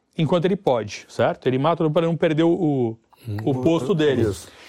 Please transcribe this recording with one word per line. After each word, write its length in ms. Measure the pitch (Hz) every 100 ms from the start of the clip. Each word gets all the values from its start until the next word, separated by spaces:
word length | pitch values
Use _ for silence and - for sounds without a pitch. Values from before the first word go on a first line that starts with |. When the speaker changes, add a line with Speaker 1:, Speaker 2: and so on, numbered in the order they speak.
| _ -
Speaker 1:
enquanto 280 | 156 180 175
ele 100 | 196
pode, 500 | - 120 101 - -
certo? 360 | - 123 175 135
Ele 100 | 131
mata 300 | 147 165 165
pra 140 | 156
não 120 | 165 165
perder 280 | 170 151
o, 60 | 165
o, 480 | 180 160 139 117 113 _ _ 117 104
o 120 | 113 131
posto 320 | 160 165 -
dele. 280 | 175 151 123
Speaker 2:
Isso. 240 | 113 92 - -